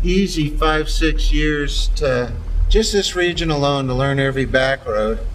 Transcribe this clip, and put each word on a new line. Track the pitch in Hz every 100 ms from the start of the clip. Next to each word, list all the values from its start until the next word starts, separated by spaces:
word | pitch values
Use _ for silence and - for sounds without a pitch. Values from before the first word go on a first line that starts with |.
easy | 170 185 196 160 147
five, | 143 156 156 151
six | - 160 147 -
years | 147 151 147 143 139 - -
to, | 143 127 120 120 - - -
just | 208 220
this | 208 190 180
region | 175 160 165
alone, | 151 143 139 135
to | 127
learn | 139 139
every | 135 135 127
back | 131 131 135 127
road | 107 107 110 -